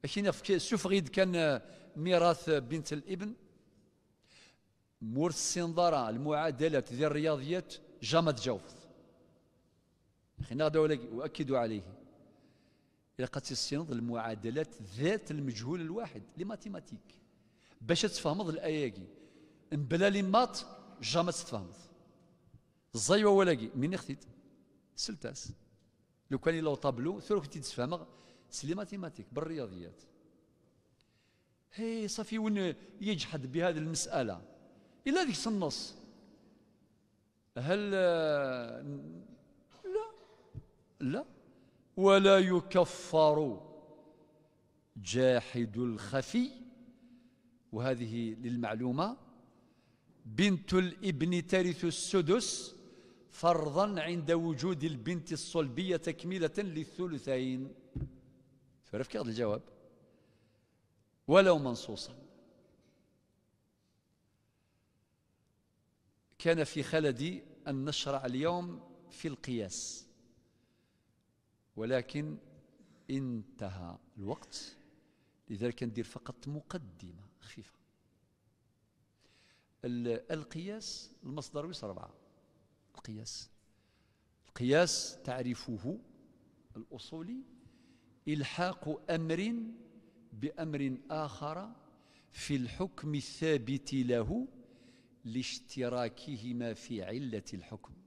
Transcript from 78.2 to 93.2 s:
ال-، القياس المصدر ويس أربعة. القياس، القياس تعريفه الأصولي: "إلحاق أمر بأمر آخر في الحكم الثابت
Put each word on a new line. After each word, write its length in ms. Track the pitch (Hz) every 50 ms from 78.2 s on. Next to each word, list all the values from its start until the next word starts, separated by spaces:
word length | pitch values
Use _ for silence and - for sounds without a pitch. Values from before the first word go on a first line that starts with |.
| _ _ _ _ _ _ _ _ _ _ _ _ _ _ _ _ _ _ _ _ _ _ _ _ _ _ _ _ _ _ _ _ -
ال-، 460 | 123 123 120 120 120 117 113 - -
القياس 800 | 165 156 151 - - 160 175 196 208 220 214 - - - - - - _ -
المصدر 420 | 131 139 151 135 - - 147 151
ويس 180 | 170 175 - -
أربعة. 300 | 101 92 87 85 90 - - _ _ _ _ _ _ _ _ _ _ _ _ _ _ _
القياس، 540 | - - 110 107 107 110 - - - - - - _ _ _ _ _ _ _ _ _ _ _ _ _ _ _ _ _ _
القياس 720 | - _ - 120 127 139 160 180 160 - - - - - - -
تعريفه 760 | - 123 131 123 123 120 - - - 117 101 95 135 185 233 - - - - - - - _ _ _ _ _ _ _ -
الأصولي: 680 | 110 113 _ 151 117 - - 156 160 165 190 247 262 269 - - - - - - - - - - - _ _ _ _ _
"إلحاق 840 | 151 151 147 135 - - - 175 185 180 - - 151 156 - - -
أمر 420 | 170 165 160 160 160 170 202 226 233 233 226 226 - - - - - - - - _ - - - 117
بأمر 640 | 107 123 151 - - 123 160 147 139 139 135 127 123 - -
آخر 580 | 156 156 156 143 - - 147 147 156 175 202 226 233 - - - - - _ _ - - _ _
في 240 | - - - - 147
الحكم 600 | 131 123 113 - - 185 - - - - 151 151
الثابت 800 | 143